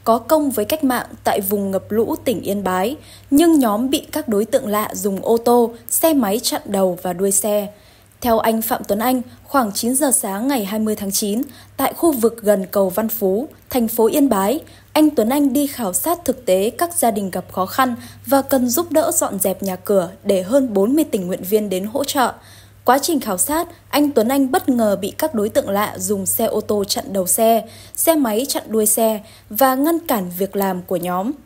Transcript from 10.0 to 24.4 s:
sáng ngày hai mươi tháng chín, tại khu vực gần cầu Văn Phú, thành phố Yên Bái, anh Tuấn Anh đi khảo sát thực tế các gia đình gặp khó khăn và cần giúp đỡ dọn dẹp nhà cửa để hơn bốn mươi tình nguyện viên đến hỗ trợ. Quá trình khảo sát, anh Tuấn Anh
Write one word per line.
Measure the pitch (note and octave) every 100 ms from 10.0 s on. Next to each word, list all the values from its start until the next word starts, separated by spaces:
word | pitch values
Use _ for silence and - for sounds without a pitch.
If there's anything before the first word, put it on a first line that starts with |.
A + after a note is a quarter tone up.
| D4
sáng | - G#3+ G3 B3+
ngày | C#4
hai | G3 A3
mươi | A3
tháng | G#3 G3
chín, | G3 G#3 G#3+ C#4+ - - -
tại | C4
khu | - E4+
vực | C4+ A3 -
gần | G3+ G3+ F#3+
cầu | G#3 G3
Văn | F3+ A3
Phú, | - G3 G3 D#4 - _
thành | C4 A3+
phố | - A3
Yên | D4 C#4
Bái, | G3+ G3 D4+ - - -
anh | D4+ D4+
Tuấn | D4 A3
Anh | C#4+ C#4+
đi | B3+ C#4
khảo | - G#3
sát | F3+ D#4 E4+
thực | D4+ -
tế | - F#3 G#3
các | - E4+
gia | - A#3+
đình | G#3 G3
gặp | F3+ -
khó | -
khăn | F#3 - B3+ A#3 - -
và | - C#4
cần | C4+ C4+ B3
giúp | A#3+ F4
đỡ | D#4 D#4+
dọn | E4+ - G3
dẹp | G3 F#3
nhà | G3
cửa | F#3 - G3+ F3 -
để | G3+ G3
hơn | F3+ C#4 C4
bốn | G3+ G#3
mươi | D4 D4+
tình | A3 F3
nguyện | F#3 F#3
viên | G#3+ G#3
đến | F#3
hỗ | G3+ C4+
trợ. | C#4+ C#4+ B3 - - - - -
Quá | - C4+
trình | C#4+ D4+
khảo | A3 F#3
sát, | - D#4 E4+ - -
anh | C#4 D4
Tuấn | C#4 A3
Anh | C#4